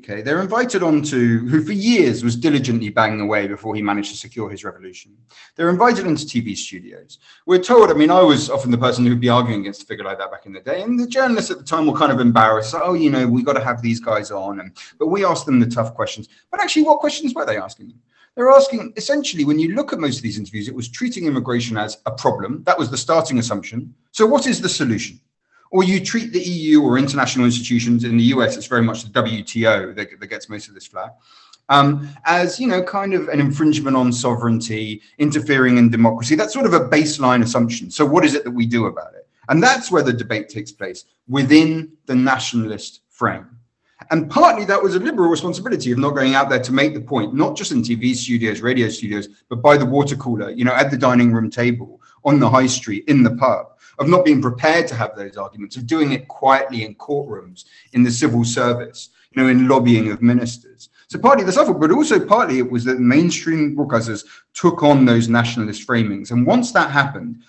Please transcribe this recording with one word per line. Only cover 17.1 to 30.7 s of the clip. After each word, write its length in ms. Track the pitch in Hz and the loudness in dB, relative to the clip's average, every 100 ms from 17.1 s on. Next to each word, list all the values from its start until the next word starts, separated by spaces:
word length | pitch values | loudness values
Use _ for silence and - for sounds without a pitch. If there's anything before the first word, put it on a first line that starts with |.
| 294 302 | -4 -6
were 100 | 247 | -6
they 140 | - 107 95 | -4 -6 -8
asking 220 | - 101 | -14 -20
them? 120 | - _ _ _ | -20 _ _ _
They're 220 | - 254 277 | 0 6 6
asking, 320 | 269 233 180 - | 6 -2 -10 -8
essentially, 480 | - 294 - 170 | -4 -4 -4 -2
when 140 | 143 151 | 0 0
you 160 | 165 | 0
look 180 | 214 285 | -2 -4
at 60 | - | -4
most 200 | 147 117 | -4 -4
of 40 | |
these 160 | 113 98 | -6 -8
interviews, 300 | 101 107 104 | -10 -10 -10
it 60 | - | -10
was 80 | 117 | -12
treating 380 | - 247 202 165 | -8 -8 -4 -4
immigration 500 | 131 123 120 117 107 | -4 -2 -4 -4 -6
as 220 | 110 - - | -6 -8 -12
a 60 | |
problem. 500 | - 139 107 98 156 - | -4 -2 -2 -6 -6 -2
That 100 | 170 | 0
was 100 | 123 | -2
the 80 | 131 - | -6 -2
starting 320 | 165 - 127 | 0 0 -2
assumption. 520 | 113 101 - 113 147 - _ | -2 -6 -8 -12 -12 -16 _
So 140 | - 220 | 0 2
what 200 | 269 254 | 2 0
is 140 | 202 | -2
the 80 | 180 | -2
solution? 500 | - 135 104 - 85 _ _ _ _ _ | -2 -2 -2 -6 -14 _ _ _ _ _
Or 120 | 185 | 2
you 200 | 185 190 | 2 2
treat 300 | 190 226 226 | -2 -6 -4
the 80 | 180 | -6
E 140 | 180 175 156 | -6 -4 4
U 120 | 151 | 4
or 140 | 135 127 | 6 2
international 480 | 131 139 123 131 | 0 0 -2 2
institutions, 600 | 123 120 - 120 117 117 | 2 0 0 -2 0 0
in 120 | 120 117 | 2 2
the 80 | 117 | 4
U 80 | 131 | 4
S, 140 | 110 - | 0 -2
it's 100 | - | -4
very 60 | 123 113 | 0 0
much 120 | 107 | -2
the 80 | 110 | -6
W 320 | 127 113 107 | -2 -2 -4
T 240 | 101 117 110 | -8 -2 2
O 260 | 104 92 | 2 0
that, 160 | 98 101 - | -10 -12 -14
that 60 | 104 | -16
gets 200 | 104 - | -16 -14
most 200 | 104 | -16
of 60 | 104 | -16